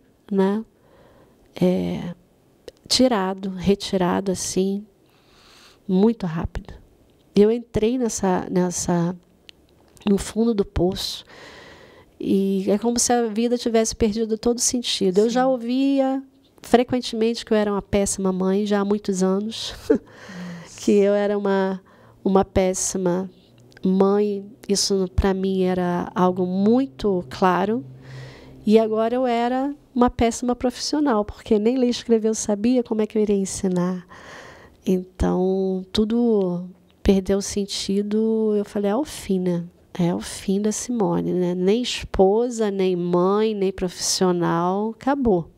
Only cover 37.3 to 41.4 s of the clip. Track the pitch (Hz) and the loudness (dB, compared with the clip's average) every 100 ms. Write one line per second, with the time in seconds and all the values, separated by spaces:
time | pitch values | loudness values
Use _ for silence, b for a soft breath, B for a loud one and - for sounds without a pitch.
37.3 | 196 196 208 196 - - 196 208 214 220 | -2 -2 -4 -4 -6 -2 -2 0 0 2
38.3 | 220 220 208 202 208 202 220 302 - - | 2 0 0 -2 -2 0 0 -2 -8 -2
39.3 | 190 180 170 170 - _ - 170 190 - | 0 0 -2 -4 -16 _ -2 0 0 -6
40.3 | - - 196 214 208 - 240 180 170 170 | -8 -2 0 0 -2 -4 -2 0 0 0
41.3 | 175 | 0